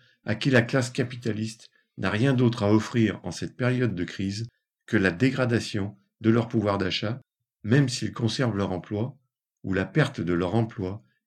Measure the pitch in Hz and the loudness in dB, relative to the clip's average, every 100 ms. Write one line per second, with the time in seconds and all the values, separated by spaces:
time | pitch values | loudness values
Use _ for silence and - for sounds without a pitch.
0 | _ _ - 110 143 123 123 135 123 - | _ _ -6 -2 2 4 4 0 -2 -4
1 | 127 120 117 104 110 - - _ _ - | -6 -6 -6 -6 -6 -10 -20 _ _ -6
2 | 98 104 135 123 120 117 101 107 107 120 | -4 0 2 4 2 2 4 4 2 2
3 | 107 87 92 - - - 127 127 123 90 | 2 0 -8 -8 -8 -4 -2 0 0 -2
4 | 87 - 98 104 117 _ _ _ - 107 | -6 -6 -6 -6 -10 _ _ _ 0 2
5 | 95 85 127 123 120 113 - 104 98 - | 2 4 2 2 2 0 0 -4 -6 -8
6 | _ - 110 117 113 113 101 98 92 - | _ -2 4 4 4 0 2 0 0 -2
7 | 107 123 - _ _ _ 101 139 131 - | -4 -6 -12 _ _ _ 2 4 4 0
8 | 107 - 110 - 120 101 92 90 - 104 | -6 -2 -2 0 -2 0 -2 -4 -6 -4
9 | 123 - _ _ _ _ - 95 95 160 | -6 -8 _ _ _ _ -4 -2 0 0
10 | 131 - 85 87 90 110 110 - 92 107 | 0 -2 -2 0 2 0 -2 -4 -6 -8
11 | _ _ | _ _